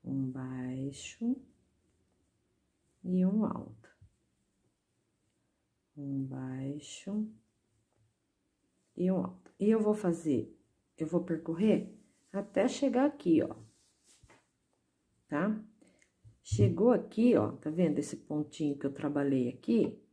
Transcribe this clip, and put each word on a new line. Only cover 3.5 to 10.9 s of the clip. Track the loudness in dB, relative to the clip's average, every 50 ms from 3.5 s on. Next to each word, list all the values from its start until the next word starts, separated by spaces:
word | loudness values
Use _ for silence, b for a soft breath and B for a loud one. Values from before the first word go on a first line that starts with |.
| -2 -6 -10 -12 -16 -20 _ -20 _ _ -20 _ _ _ _ _ _ _ _ _ _ _ _ _ _ _ _ _ _ _ _ _ _ _ _ _ _ _ _ _ _ _ _ _ _ _ _ _ _
Um | -12 -10 -6 -4 -4 -4
baixo | -6 -6 -8 -8 -8 -8 -8 -6 -8 -8 -10 -12 -14 -18 -14 -10 -6 -4 -4 -4 -6 -8 -18 _ _ _ _ _ _ _ _ _ _ _ _ _ _ _ _ _ _ _ _ _ _ _ _ _ _ _ _ _ _ _
e | -2 0 0
um | 0 0 -2
alto. | -4 -8 -12 _ -20 _ _
E | 2 2
eu | 4 4
vou | 4 2 0
fazer, | 2 0 0 -2 0 0 0 0 0 0 -4 -12 _ _ _ _ _ _ _